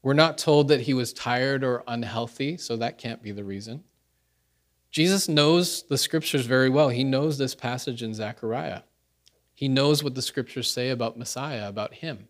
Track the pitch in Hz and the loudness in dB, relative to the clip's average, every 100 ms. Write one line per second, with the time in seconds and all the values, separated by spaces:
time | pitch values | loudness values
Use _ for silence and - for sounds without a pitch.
0 | 135 143 160 156 - 147 143 143 127 131 | 2 4 4 2 4 6 6 4 4 0
1 | 120 - 123 123 131 139 131 123 - 117 | 0 -6 -2 0 0 0 -2 -2 -4 -6
2 | 117 113 117 - 139 170 - 113 117 - | -4 -6 -8 -6 -6 -6 -8 -4 -4 -6
3 | 117 117 107 101 101 98 110 127 _ _ | -12 -10 -12 -10 -10 -10 -10 -14 _ _
4 | _ _ _ _ _ _ _ _ _ - | _ _ _ _ _ _ _ _ _ 2
5 | 170 196 190 151 147 170 175 - - 135 | 4 4 2 4 6 4 2 -4 -4 -2
6 | - 160 156 143 117 131 131 135 147 120 | 0 -2 0 -2 2 4 6 6 4 2
7 | 135 131 151 139 131 - 123 123 - 117 | 0 0 0 0 -4 -4 -6 -6 -6 -6
8 | 113 110 107 107 113 120 73 90 _ _ | -8 -6 -8 -6 -6 -4 -6 -10 _ _
9 | _ _ _ _ _ _ 139 131 143 147 | _ _ _ _ _ _ 0 4 4 2
10 | 147 131 120 - 120 - 117 - 123 123 | 0 -6 -6 -6 -6 -4 -4 -2 -2 -2
11 | 117 117 117 127 143 127 104 101 104 - | -4 -6 -10 -8 -6 -6 -8 -6 -8 -8
12 | 165 101 | -12 -12